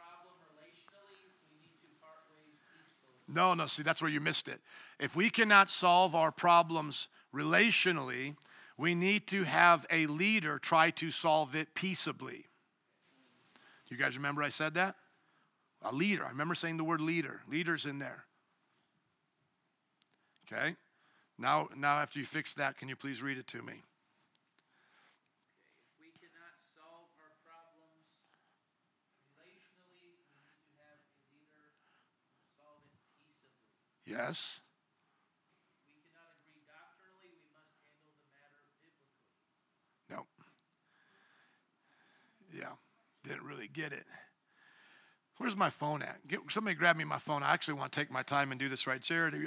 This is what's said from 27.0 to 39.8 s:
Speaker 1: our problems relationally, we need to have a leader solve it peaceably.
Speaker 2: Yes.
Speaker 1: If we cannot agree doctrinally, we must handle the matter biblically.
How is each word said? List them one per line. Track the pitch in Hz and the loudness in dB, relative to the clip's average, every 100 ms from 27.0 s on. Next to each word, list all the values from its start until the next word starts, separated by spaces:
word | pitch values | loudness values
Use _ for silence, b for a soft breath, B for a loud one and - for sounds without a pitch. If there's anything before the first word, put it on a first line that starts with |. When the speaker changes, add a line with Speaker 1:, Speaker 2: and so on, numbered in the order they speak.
| 160 151 | -20 _
Speaker 1:
our | 156 156 | -20 _
problems | 165 165 165 156 160 160 160 _ _ _ _ _ _ _ _ _ _ _ _ | _ -20 -20 _ _ _ _ _ _ _ _ _ _ _ _ _ _ _ _
relationally, | _ 180 - _ 262 180 180 175 | _ _ -20 _ _ _ _ _
we | _ 147 | _ _
need | 143 147 | _ _
to | 147 151 147 | _ _ _
have | 147 147 | _ _
a | _ 143 135 | _ _ _
leader | 147 151 151 151 147 _ _ _ _ _ _ _ | _ _ _ _ _ _ _ _ _ _ _ _
solve | _ 147 147 147 | _ -20 -20 _
it | _ _ _ | _ _ _
peaceably. | 151 _ _ _ _ _ _ _ - | _ _ _ _ _ _ _ _ -14
Speaker 2:
Yes. | 107 131 165 - - _ _ _ _ _ _ _ _ _ _ _ _ | -8 -8 -8 -10 -12 _ _ _ _ _ _ _ _ _ _ _ _
Speaker 1:
If | 143 | _
we | 151 160 | _ _
cannot | 160 165 156 | _ -20 _
agree | 151 151 143 | _ _ _
doctrinally, | 156 165 185 190 185 185 | -20 -20 _ _ _ -20
we | 160 151 | _ _
must | 156 156 _ | _ _ _
handle | 151 151 151 | _ _ _
the | 151 139 | _ _
matter | 143 143 147 143 147 | _ _ _ _ _
biblically. | 160 160 135 127 _ _ _ _ _ _ | _ _ _ _ _ _ _ _ _ _